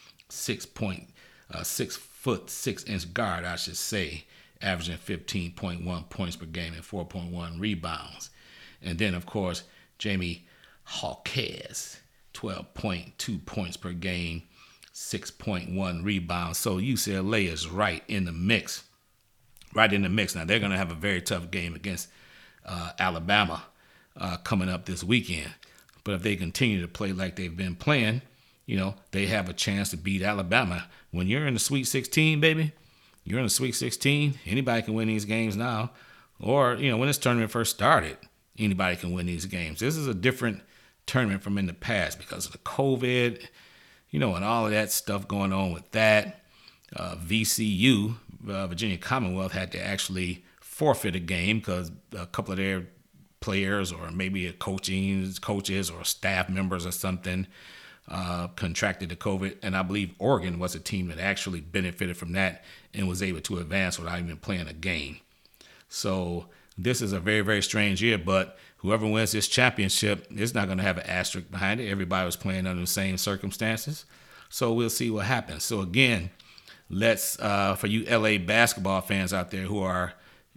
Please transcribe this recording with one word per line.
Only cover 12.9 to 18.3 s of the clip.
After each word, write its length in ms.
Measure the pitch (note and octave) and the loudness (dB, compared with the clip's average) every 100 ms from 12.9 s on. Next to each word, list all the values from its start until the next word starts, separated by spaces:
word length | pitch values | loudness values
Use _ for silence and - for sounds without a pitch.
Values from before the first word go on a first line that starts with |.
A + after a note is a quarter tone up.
| F2 - - | -4 -6 -8
two 220 | - F#2 | -6 -6
points 400 | - - F2+ - | -4 -4 -4 -6
per 140 | F2 | -8
game, 500 | F2 F#2 F2+ E2+ E2+ - - - - - | -4 -2 -2 -2 -6 -10 -20 -20 -20 -20
six 380 | - - G#2+ - | -14 -6 -6 -8
point 420 | - - F2+ F2 | -8 -4 -2 -2
one 320 | F#2 F#2+ E2+ | -2 0 0
rebounds. 540 | G2 G2 E2+ F2 E2+ E2+ | 0 0 0 -2 -2 -2
So 180 | A#2 F#2 | 0 0
U 220 | A#2+ A#2+ | 0 0
C 160 | G#2 | 0
L 200 | F#2+ F#2+ | 0 2
A 120 | A2 F#2 | 2 0
is 200 | D#2+ E2 | -2 -4
right 380 | F2+ G#2 E2+ - | 0 0 0 -4
in 180 | G#2 | -2
the 60 | F2 | -2